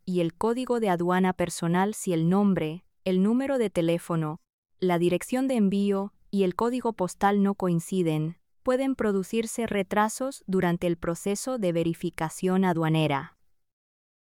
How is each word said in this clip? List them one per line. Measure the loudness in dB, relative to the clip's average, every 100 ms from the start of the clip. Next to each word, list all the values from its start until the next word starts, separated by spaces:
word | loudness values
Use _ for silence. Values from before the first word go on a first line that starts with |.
y | -4 -2
el | -2
código | -2 -2 -2 -2 0
de | 0
aduana | 0 2 2 2
personal. | 2 -2 -2 0 2 0
Si | -2 -2
el | 0 2
nombre, | 4 4 2 -2 -6 -14 _
el | -2 2
número | 2 2 0 0
de | 0
teléfono, | 0 0 0 -2 -4 -4 -6 _ _ _ _
la | 0 2
dirección | 2 0 -2 -2 0
de |
envío | 2 2 2 0 0 -4 -10 _
y | 0
el | 0 0
código | -2 -2 -4
postal | -2 -4 0 2 4
no | 2
coinciden, | 2 0 0 0 -2 0 0 -2 -8 _ _
pueden | -2 0 0
producirse | -2 0 0 -2 -4 -4 -4 -2
retrasos | -2 0 0 0 0 -8 -8 -4
durante | 0 0 0 -2
el | -2
proceso | -4 -4 -4 -4 -4 -4
de | -2
verificación | 0 0 -2 -6 -6 -6 -4 0 2
aduanera. | 2 2 2 2 2 0 -4 _ _ _ _ _ _ _ _ _